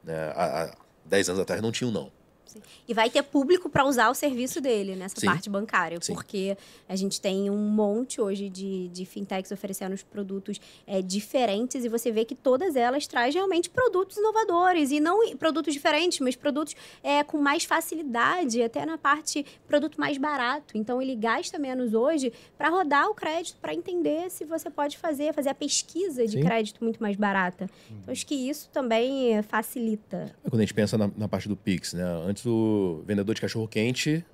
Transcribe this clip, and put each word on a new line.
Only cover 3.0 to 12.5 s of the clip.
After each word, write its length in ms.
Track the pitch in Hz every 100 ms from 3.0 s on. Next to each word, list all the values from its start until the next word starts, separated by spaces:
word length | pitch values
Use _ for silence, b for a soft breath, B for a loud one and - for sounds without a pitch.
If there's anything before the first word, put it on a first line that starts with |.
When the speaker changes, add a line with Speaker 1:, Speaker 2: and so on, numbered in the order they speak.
| 226
Speaker 2:
ter 120 | 277
público 440 | 285 294 277 359 311
pra 140 | 302
usar 260 | 269 247 220
o 40 |
serviço 480 | 269 294 247 254 339
dele 340 | 269 214 196
nessa 240 | 190 185 -
Speaker 1:
Sim. 60 |
Speaker 2:
parte 240 | 196 170 208
bancária, 480 | 196 214 202 165 170
Speaker 1:
Sim. 140 | -
Speaker 2:
porque 420 | 175 - 202 190 196 B B -
a 80 |
gente 240 | 190 196 -
tem 300 | 202 190 202
um 80 | 208
monte 640 | 208 214 208 214 254 -
hoje 280 | 202 196 202
de, 380 | 185 196 190 180
de 140 | 175
fintechs 480 | 185 - 196 190 185
oferecendo 420 | 202 196 190 190
os 100 | 196
produtos, 580 | - 208 196 196 196 202 B B -
é, 140 | 190
diferentes, 840 | 185 196 - 277 233 202 247 269
e 60 | 240
você 220 | 233 240
vê 100 | 214
que 120 | 226
todas 400 | 262 269